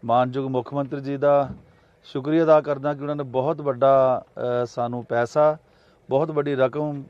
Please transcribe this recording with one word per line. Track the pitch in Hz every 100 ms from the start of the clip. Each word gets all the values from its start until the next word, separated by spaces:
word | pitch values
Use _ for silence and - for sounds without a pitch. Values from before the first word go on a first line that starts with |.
| 120
ਮਾਨਯੋਗ | 120 127 127 135
ਮੁੱਖ | 127 120
ਮੰਤਰੀ | 143 139 147
ਜੀ | 135 139
ਦਾ | 143 143 135 - - _ _ _
ਸ਼ੁਕਰੀਆ | _ 143 131 160
ਅਦਾ | 160 156
ਕਰਦਾ | 143 139 139
ਕਿ | 143
ਉਹਨਾਂ | 143 147
ਨੇ |
ਬਹੁਤ | 139 123 135 160
ਵੱਡਾ, | 147 123 135 135 131 123 - -
ਅ, | 120 123 123
ਸਾਨੂੰ | - 120 123
ਪੈਸਾ, | 117 117 120 - 151 156 _ _ _ _ _
ਬਹੁਤ | 131 156
ਵੱਡੀ | 151 143 139
ਰਕਮ | 131 139 151 143 135